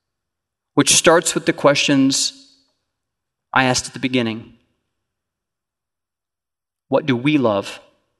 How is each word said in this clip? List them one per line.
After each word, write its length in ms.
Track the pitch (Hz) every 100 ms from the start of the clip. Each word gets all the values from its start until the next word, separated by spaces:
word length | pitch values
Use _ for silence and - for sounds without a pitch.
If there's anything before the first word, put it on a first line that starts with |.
| _ _ _ _ _ _ _
which 200 | - 139
starts 400 | - 170 165 -
with 120 | 170 -
the 60 |
questions 1040 | - 143 143 - 139 135 135 - - _ _ _ _ _ _ _ _ _ _ _
I 120 | 127
asked 240 | 131 127 -
at 40 |
the 60 | 123
beginning. 580 | 127 127 113 110 - - _ _ _ _ _ _ _ _ _ _ _ _ _ _ _ _ _ _ _ _ _ _ _
What 180 | 135
do 120 | 156 120
we 200 | 139 151
love? 440 | 120 101 - - - _ _